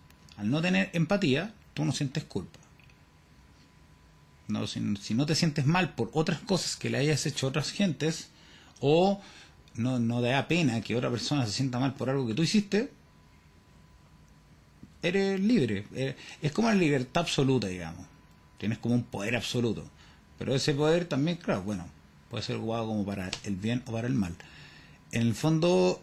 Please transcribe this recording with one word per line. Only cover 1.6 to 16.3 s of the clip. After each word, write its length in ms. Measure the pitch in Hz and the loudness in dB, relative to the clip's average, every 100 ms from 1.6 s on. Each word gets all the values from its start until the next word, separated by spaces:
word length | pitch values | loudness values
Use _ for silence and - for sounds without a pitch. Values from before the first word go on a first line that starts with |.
| - | -10
tú 120 | - 156 | -2 -2
no 60 | |
sientes 320 | - 139 156 | 0 -4 -4
culpa. 360 | - 101 85 - - - - - - - - - - - - - - - - - - - - | -6 -8 -8 -14 -20 -20 -20 -20 -20 -20 -20 -20 -20 -20 -20 -20 -20 -20 -20 -20 -20 -16 -6
No, 200 | 107 107 | -4 -4
si, 280 | 117 110 101 | -4 -4 -4
si 160 | - | -2
no 120 | 110 147 | 0 0
te 100 | 147 | 2
sientes 300 | 165 147 135 | 0 2 2
mal 280 | 180 175 | 2 0
por 160 | - 110 | -2 -2
otras 260 | 151 165 165 | -2 0 -2
cosas 360 | - 180 - - | -2 -2 -2 -6
que 140 | 117 | -4
le 80 | 120 | 0
hayas 280 | 147 147 156 | 0 0 -2
hecho 200 | - 135 | -2 -2
a 40 | |
otras 220 | 147 139 | -2 -4
gentes, 580 | - 202 131 156 160 - - - - - - | 0 0 0 -2 -4 -10 -20 -20 -20 -20 -2
o 400 | 135 160 190 202 - - - - - 113 | 4 6 4 2 -6 -20 -20 -20 -12 -4
no, 240 | 123 127 | -2 0
no 220 | 117 120 | 0 0
te 60 | 120 | 2
da 200 | 135 - | 2 2
pena 340 | 170 147 113 | 2 2 2
que 140 | - 113 | 0 -2
otra 140 | 131 | 0
persona 360 | 117 - 147 113 | -2 0 0 0
se 80 | |
sienta 260 | 101 135 123 | 0 -2 0
mal 140 | 135 | -2
por 160 | - 123 | -2 -2
algo 180 | 139 120 | 0 0
que 60 | |
tú 100 | 107 | 0
hiciste, 480 | 165 214 202 196 277 - - - - - - - - - - - - - - - - - - - - - | 2 2 2 0 -2 -8 -20 -20 -20 -20 -20 -20 -20 -20 -20 -20 -20 -20 -20 -20 -20 -20 -20 -20 -20 -6
eres 380 | 175 190 196 190 | 0 2 2 2
libre. 460 | 202 233 120 98 101 | 4 4 4 0 -6
Eh, 220 | - 135 135 - | -4 -4 -6 -14